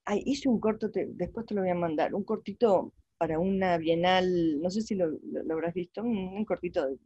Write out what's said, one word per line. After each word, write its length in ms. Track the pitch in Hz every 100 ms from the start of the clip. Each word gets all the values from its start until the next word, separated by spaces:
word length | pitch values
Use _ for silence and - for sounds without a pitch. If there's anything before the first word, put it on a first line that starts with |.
| -
ay, 160 | 202 -
hice 240 | 277 269
un 100 | 214
corto, 320 | 220 214 214
te, 160 | 196 -
después 380 | - 175 - 226
te 100 | 208
lo 60 |
voy 80 | 185
a 40 | 175
mandar, 380 | 170 156 151
un 100 | 190
cortito 720 | 196 214 - 196 226 180 - - _ -
para 220 | 247 160
una 380 | 190 196 185 170
bienal, 840 | 160 165 180 185 185 175 165 147
no 80 | 175
sé 120 | 202
si 120 | 220
lo, 140 | 196 170
lo, 360 | - - 151
lo 100 | - 160
habrás 180 | 165
visto, 300 | 170 175 -
un, 120 | 233 214
un 280 | 185 196 214
cortito 420 | 180 180 175 139
de 100 | 131